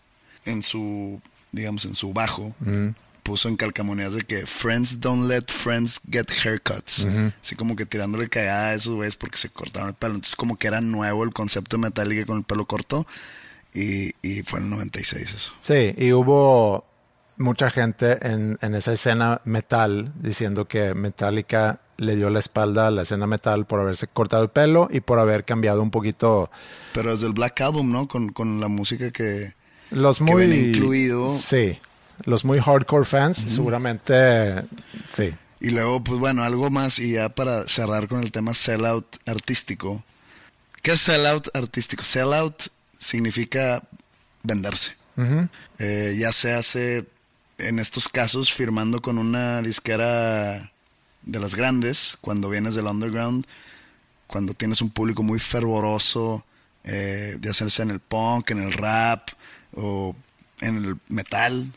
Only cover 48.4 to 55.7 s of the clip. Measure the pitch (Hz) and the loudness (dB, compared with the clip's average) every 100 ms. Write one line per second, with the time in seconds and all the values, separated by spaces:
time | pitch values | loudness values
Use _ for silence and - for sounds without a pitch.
48.4 | 131 - 117 110 110 120 123 117 113 123 | 2 0 -2 -2 -2 -2 -2 -2 -2 -2
49.4 | 123 120 113 110 - 110 117 120 113 110 | -2 -2 -2 -2 -2 -2 0 0 0 0
50.4 | 104 101 98 _ _ _ _ _ 110 110 | -2 -6 -12 _ _ _ _ _ -8 -4
51.4 | 101 95 127 127 117 - - - - 104 | -4 0 0 0 0 2 0 -2 -4 -4
52.4 | 98 104 110 110 107 104 113 113 117 127 | -2 -2 -2 -2 -2 -4 -4 -4 -2 -2
53.4 | - - - - - _ _ _ - 101 | -6 -14 -20 -20 -20 _ _ _ -10 -6
54.4 | 98 98 110 113 113 - 110 110 107 110 | -6 -4 0 0 0 0 -2 0 0 0
55.4 | - 120 117 | 0 0 0